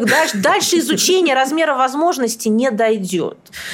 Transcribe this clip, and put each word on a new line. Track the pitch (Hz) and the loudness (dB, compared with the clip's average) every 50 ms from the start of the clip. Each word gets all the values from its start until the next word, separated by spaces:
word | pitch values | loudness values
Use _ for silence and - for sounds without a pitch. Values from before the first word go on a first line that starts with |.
| 226 | 2
дальше, | 202 262 311 320 - - | 2 2 2 2 0 -2
дальше | 196 185 294 381 403 - - 359 | 0 2 2 2 2 0 0 0
изучение | 330 262 247 - - - - 370 370 349 294 262 | 0 0 0 -2 0 2 2 2 2 2 2 2
размера | 262 262 277 302 330 330 311 277 | 2 0 0 0 0 0 0 2
возможностей | 254 262 262 254 294 330 349 370 269 247 220 220 - - 220 | 0 0 0 0 0 0 0 0 0 -2 -4 -4 -4 -2 0
не | 214 226 254 262 | 0 2 0 0
дойдет, | 214 202 226 220 220 220 190 170 185 170 131 82 - - _ - - - - - | 0 0 2 0 0 0 -2 -4 -4 -4 -4 -4 -8 -12 _ -20 -18 -16 -14 -12